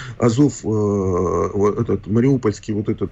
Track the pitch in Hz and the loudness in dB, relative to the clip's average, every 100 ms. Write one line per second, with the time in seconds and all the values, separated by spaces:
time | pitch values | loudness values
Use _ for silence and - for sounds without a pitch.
0 | - - 120 117 147 - - 107 104 101 | -12 -2 0 4 2 2 -4 0 0 0
1 | 95 90 90 87 87 101 101 101 117 98 | 0 0 0 0 -2 0 0 0 -2 -2
2 | - 110 127 135 110 101 - 104 107 110 | 0 2 4 2 0 -4 -6 -6 -4 -4
3 | 95 | -6